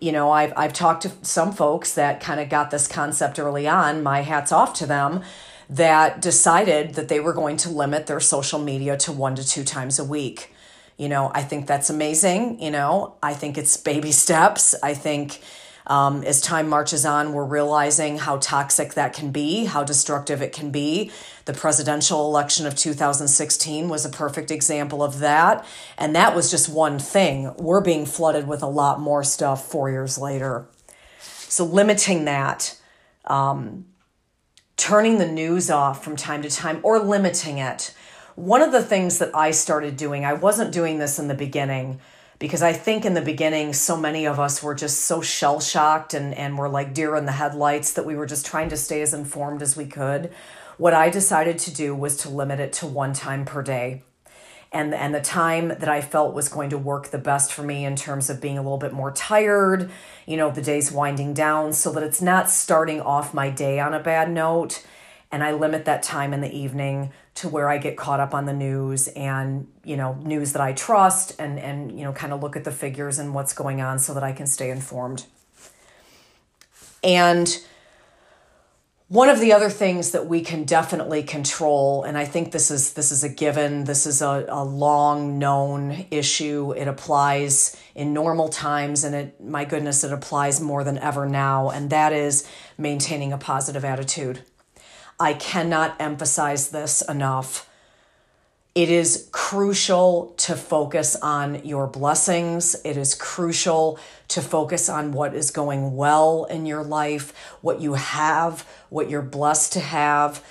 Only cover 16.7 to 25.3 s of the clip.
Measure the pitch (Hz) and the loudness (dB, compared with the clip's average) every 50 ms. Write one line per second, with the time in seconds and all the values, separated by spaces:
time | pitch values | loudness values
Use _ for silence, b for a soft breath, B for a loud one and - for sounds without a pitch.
16.7 | 151 147 151 - 165 143 139 156 147 147 147 151 147 143 143 135 147 147 147 147 | 2 2 2 2 0 0 2 2 2 2 0 0 -2 -4 -2 0 0 0 2 4
17.7 | 151 147 143 147 147 - 156 147 147 151 156 156 143 139 - - 147 139 143 139 | 4 4 4 4 2 2 0 0 -2 -4 -2 -2 -2 -2 -2 0 0 0 0 2
18.7 | - - 147 - - 151 139 127 - - 156 143 135 151 147 151 185 220 233 190 | 0 0 0 0 0 0 0 0 -2 -4 -6 -4 -2 -2 0 0 0 0 -2 -2
19.7 | - 147 139 143 143 143 - - 147 143 143 - 147 131 139 - - - 147 147 | -2 -2 -2 0 0 0 0 0 -2 -2 -2 -4 -4 -4 -4 -6 -6 -8 -8 -6
20.7 | 139 147 147 147 160 202 - B B B B B B B B - 131 - - 156 | -4 -2 -2 0 -2 -2 -4 B B B B B B B B -8 -6 -2 0 2
21.7 | 147 156 143 151 147 151 151 - 170 151 147 151 151 147 147 147 - - 156 143 | 2 2 2 0 0 0 0 0 2 0 2 2 2 2 2 2 0 -2 -2 -2
22.7 | 139 - - 160 147 139 156 143 143 143 147 139 - - 156 151 - - - 160 | -2 -2 -2 -2 0 0 0 0 2 2 2 2 2 2 2 0 0 -2 -2 -2
23.7 | 151 156 165 180 156 151 147 143 139 - 151 143 139 - - - 156 151 139 - | -4 -4 -4 -2 -2 -4 -4 -6 -6 -4 -4 -4 -4 -4 -6 -4 -2 0 0 0
24.7 | 151 147 143 139 147 143 147 143 139 139 147 147 | 0 0 -2 -2 -2 -2 -2 -2 0 0 2 4